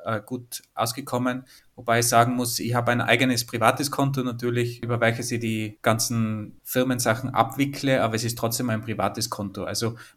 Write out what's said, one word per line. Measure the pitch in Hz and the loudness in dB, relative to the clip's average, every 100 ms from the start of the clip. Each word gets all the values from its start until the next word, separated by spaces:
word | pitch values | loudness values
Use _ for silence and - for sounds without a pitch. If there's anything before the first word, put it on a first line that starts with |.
| - | -6
äh, | 110 - | -6 -6
gut | 123 120 - _ | -12 -10 -16 _
ausgekommen. | - 113 135 135 123 127 127 - - _ - | -4 -4 -4 -4 -2 -2 -4 -10 -20 _ -8
Wobei | 113 117 | 2 2
ich | 117 | 6
sagen | 117 123 123 | 6 6 2
muss, | 120 - | -2 -2
ich | 117 | 0
habe | 120 120 | 0 2
ein | 120 | 2
eigenes | - 120 131 117 - | 4 4 4 0 -2
privates | 117 113 135 139 | 2 2 2 0
Konto | - 139 139 | 0 0 0
natürlich, | 123 120 120 120 120 - | -4 -4 -2 0 -2 -4
über | 120 120 | -4 2
welches | 117 117 120 | 2 2 -2
ich | 117 | -2
die | 117 110 110 - | -2 -2 -4 -2
ganzen | 120 110 - 113 110 107 104 - | 0 2 2 0 0 -2 -8 -14
Firmensachen | - 127 127 123 120 120 123 | -4 0 2 2 2 2 0
abwickle, | - - 139 139 139 135 131 | 2 2 2 -2 0 2 2
aber | 113 113 | 2 0
es | |
ist | 117 117 | -2 -2
trotzdem | 113 117 123 | -2 -2 -2
ein | 110 | -2
privates | 113 98 98 110 - | -4 -2 -2 -2 -6
Konto. | - 101 98 82 | -4 -8 -6 -6
Also | 101 113 120 - | -2 -4 -6 -16